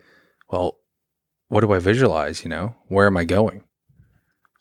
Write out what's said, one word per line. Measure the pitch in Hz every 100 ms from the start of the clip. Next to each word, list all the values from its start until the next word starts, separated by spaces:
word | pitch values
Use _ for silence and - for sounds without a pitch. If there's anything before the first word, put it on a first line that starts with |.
| _ _ _ _ -
"Well, | 90 90 - _ _ _ _ _ _ -
what | 107
do | 107
I | 95
visualize, | 90 117 127 80 73 82
you | -
know? | 80 101 - -
Where | 98 101
am | 92
I | 85
going?" | 92 107 - _ _ _ _ _ _ _ _ _ _